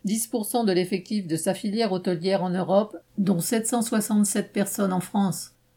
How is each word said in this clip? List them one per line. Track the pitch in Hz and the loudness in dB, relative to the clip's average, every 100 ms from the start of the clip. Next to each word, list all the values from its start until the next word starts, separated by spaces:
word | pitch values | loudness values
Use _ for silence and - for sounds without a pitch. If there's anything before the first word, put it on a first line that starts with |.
dix | 202 220 - | -2 -2 -2
pour | 247 208 | -4 -2
cent | 240 | 0
de | 220 | 2
l'effectif | 180 180 190 - 208 175 | 2 2 -2 -2 -4 -2
de | |
sa | 160 190 | -2 -2
filière | 185 208 214 220 | -2 -2 0 0
hôtelière | 185 190 170 185 190 | 0 -2 -2 0 0
en | 180 | 0
Europe, | 180 156 190 220 - - - | -2 2 2 2 -4 -10 -2
dont | 185 175 | 0 0
sept | 165 226 220 | 0 0 0
cent | 240 | -2
soixante-sept | 226 220 208 208 208 208 202 | 0 0 2 2 2 0 -2
personnes | 202 196 - 196 | -2 -2 0 0
en | 185 | 0
France. | 175 202 190 180 - _ _ | 0 0 0 -2 -8 _ _